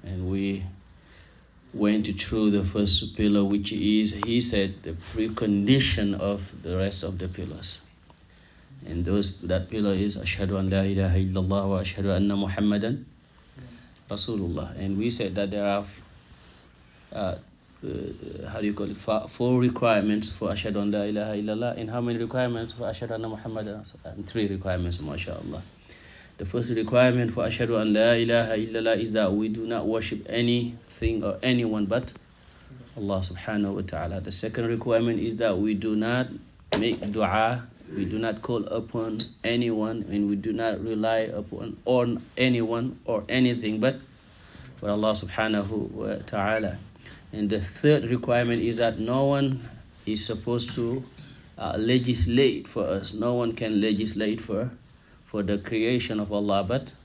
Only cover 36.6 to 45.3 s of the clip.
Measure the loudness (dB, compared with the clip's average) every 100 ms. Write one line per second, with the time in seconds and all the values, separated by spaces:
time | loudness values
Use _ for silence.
36.6 | -4 0 0 0 -2 0 2 4 2 0
37.6 | -6 -18 -10 -4 -2 -2 -2 -4 -4 -2
38.6 | -2 -4 -4 -4 -4 -4 -8 -6 0 2
39.6 | 2 0 0 -2 -2 0 2 0 0 0
40.6 | 0 -2 -2 0 2 2 0 -4 -6 -8
41.6 | -10 -6 2 4 4 -2 -6 0 2 4
42.6 | 2 0 -4 -6 -4 -2 0 2 4 2
43.6 | -2 2 0 0 -12 -20 -20 -20 -20 -20
44.6 | -20 -8 -2 2 2 2 -2